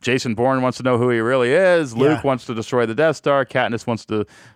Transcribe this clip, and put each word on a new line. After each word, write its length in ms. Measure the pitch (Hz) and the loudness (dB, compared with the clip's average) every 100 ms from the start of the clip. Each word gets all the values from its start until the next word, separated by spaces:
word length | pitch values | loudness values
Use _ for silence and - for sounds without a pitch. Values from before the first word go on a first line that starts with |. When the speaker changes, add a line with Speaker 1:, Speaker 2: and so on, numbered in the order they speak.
Speaker 1:
Jason 340 | 120 127 123 | -2 -2 -2
Bourne 280 | 107 127 131 | -2 0 0
wants 160 | 127 - | -2 -2
to 40 | |
know 140 | 123 120 | 0 2
who 140 | 123 | 2
he 80 | 117 | 0
really 320 | 113 131 120 | 0 2 2
is. 420 | 156 190 170 143 | 4 4 2 0
Luke 260 | 117 139 147 | 0 2 2
Speaker 2:
Yeah. 0 | |
Speaker 1:
wants 240 | 139 127 - | 0 -2 -4
to 80 | |
destroy 320 | 113 110 123 113 | -8 -4 -2 0
the 80 | |
Death 220 | 113 160 - | 2 0 0
Star. 280 | 147 139 | 0 0
Katniss 420 | 127 131 110 117 - | 0 -2 -2 -4 -4
wants 200 | 113 - | -6 -4
to 180 | 107 101 - - | -4 -4 -10 -20